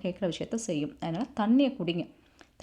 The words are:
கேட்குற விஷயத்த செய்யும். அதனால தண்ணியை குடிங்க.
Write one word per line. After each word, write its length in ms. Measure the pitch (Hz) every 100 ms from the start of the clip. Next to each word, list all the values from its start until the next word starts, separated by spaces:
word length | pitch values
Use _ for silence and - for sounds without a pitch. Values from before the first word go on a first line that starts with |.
கேட்குற 300 | 185 180 190
விஷயத்த 240 | 160 175 226
செய்யும். 400 | 226 156 147 -
அதனால 260 | 170 165 262 -
தண்ணியை 320 | 208 254 277
குடிங்க. 340 | 254 170 170 - - _ _ - -